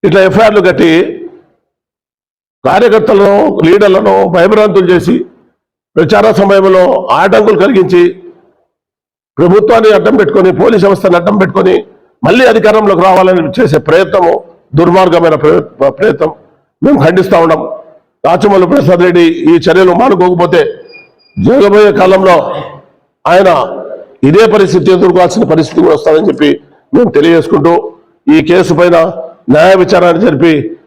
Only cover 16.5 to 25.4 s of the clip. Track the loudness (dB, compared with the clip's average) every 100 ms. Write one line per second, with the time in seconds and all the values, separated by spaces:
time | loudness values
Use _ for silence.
16.5 | _ _ _ -2 0 0 0 0 0 0
17.5 | -2 -4 -14 -18 -20 _ _ -4 -2 0
18.5 | 0 0 0 0 0 2 2 0 0 0
19.5 | 0 2 2 2 2 0 0 0 0 0
20.5 | 0 -2 -6 -18 -20 -20 _ _ -4 0
21.5 | 2 2 4 2 2 0 2 2 0 -2
22.5 | -10 -14 -20 _ _ _ _ -2 0 2
23.5 | 0 -4 -10 -14 -18 -20 -4 0 2 2
24.5 | 2 0 0 0 0 0 2 0 0